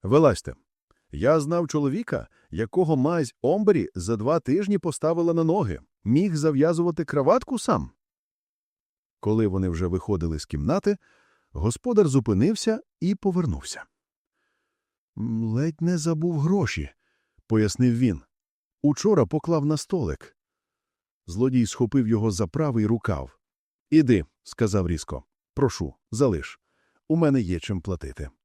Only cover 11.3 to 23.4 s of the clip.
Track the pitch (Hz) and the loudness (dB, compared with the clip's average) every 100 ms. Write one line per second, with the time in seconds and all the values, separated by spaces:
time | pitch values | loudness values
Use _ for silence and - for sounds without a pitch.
11.3 | _ _ - 98 - 247 220 175 135 117 | _ _ -4 -2 -2 0 4 4 4 2
12.3 | 98 143 220 - 220 - _ 170 196 202 | 2 2 0 -2 -4 -8 _ -4 -2 -2
13.3 | 175 160 76 - - - _ _ _ _ | -2 -2 -4 -8 -16 -18 _ _ _ _
14.3 | _ _ _ _ _ _ _ _ - 110 | _ _ _ _ _ _ _ _ -10 -6
15.3 | 113 113 113 156 156 170 180 156 160 170 | -4 -4 -2 -4 -2 -2 -2 -2 -2 -2
16.3 | 160 156 202 110 - 71 _ _ _ _ | -2 0 0 0 -4 -8 _ _ _ _
17.3 | _ _ 110 107 - 123 117 123 82 _ | _ _ 2 2 2 2 4 2 0 _
18.3 | _ _ _ _ _ 143 147 208 190 113 | _ _ _ _ _ -2 2 2 4 2
19.3 | 156 160 165 143 151 - 185 107 69 - | -2 0 0 0 -2 -2 -4 -4 -6 -12
20.3 | _ _ _ _ _ _ _ _ _ - | _ _ _ _ _ _ _ _ _ -12
21.3 | 87 127 127 113 - 117 139 110 110 110 | -2 2 2 0 0 0 2 2 2 0
22.3 | 92 95 147 156 113 107 117 - 80 65 | -2 -4 -2 -2 0 0 0 -2 -6 -8
23.3 | _ | _